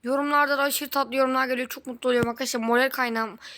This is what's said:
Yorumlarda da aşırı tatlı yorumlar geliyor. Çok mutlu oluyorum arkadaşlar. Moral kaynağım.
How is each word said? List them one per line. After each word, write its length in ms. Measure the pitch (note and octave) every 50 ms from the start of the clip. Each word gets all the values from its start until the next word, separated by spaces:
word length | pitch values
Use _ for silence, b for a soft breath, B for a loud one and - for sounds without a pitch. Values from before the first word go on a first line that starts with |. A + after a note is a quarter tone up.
Yorumlarda 560 | - A#3+ C4+ C#4 C#4+ D4 D4 C#4+ D4 C#4 C#4+ C#4
da 40 |
aşırı 280 | C#4 C#4+ C#4 - D4 C#4
tatlı 260 | - C#4 C#4 A#3+ A#3+
yorumlar 300 | C4+ C4+ C4 C4 C4 C4
geliyor. 220 | B3 B3+ B3 B3+ B3
Çok 180 | - C4+ -
mutlu 220 | C4 B3 A#3+ - B3+
oluyorum 220 | B3 A#3+ A#3+ A#3+
arkadaşlar. 300 | A#3 - C4 B3 - A#3+
Moral 300 | A3+ A3+ A#3 A#3+ C4 C4+
kaynağım. 480 | C4 - B3+ A#3+ A3+ A3+ A3+ G#3+ F3 - B B B